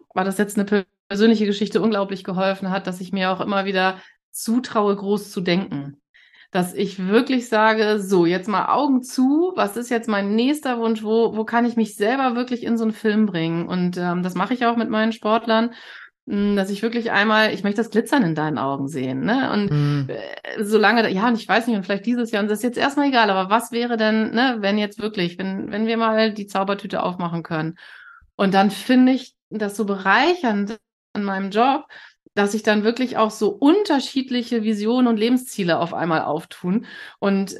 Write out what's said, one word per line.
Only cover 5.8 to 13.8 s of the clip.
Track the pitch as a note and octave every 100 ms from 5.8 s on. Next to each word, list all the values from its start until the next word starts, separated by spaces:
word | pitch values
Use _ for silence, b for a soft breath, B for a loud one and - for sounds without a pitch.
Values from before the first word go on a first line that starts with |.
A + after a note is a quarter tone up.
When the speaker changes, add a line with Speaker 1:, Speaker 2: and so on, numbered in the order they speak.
| C#3 - _ b b b b
Speaker 1:
Dass | F#3 F3+
ich | - F#3+ F#3+ F#3
wirklich | A3 C4 B3+ A#3
sage, | G#3+ A3 A3 G#3+ G#3+
„So, | G3 F#3+ E3+
jetzt | F#3 F#3
mal | F#3 -
Augen | D#3 C#4+ B3+
zu, | B3+ - C4 D4+ F4+ F4+
was | G3+ A3+
ist | A#3+
jetzt | A#3 A3+
mein | G3+ G3+ A3
nächster | B3+ D4+ C4 A#3
Wunsch, | A3+ A3
wo, | G#3+ A3+ G#3+ G#3+
wo |
kann | A3 A#3
ich | A#3+ A#3
mich | A3 -
selber | G#3 C4+ C4 A#3+
wirklich | B3 A#3
in | A3+ A3+
so |
einen | A3
Film | A3 A3 G#3 G#3+
bringen?“ | E3+ E3 E3 E3+
Und, | F3+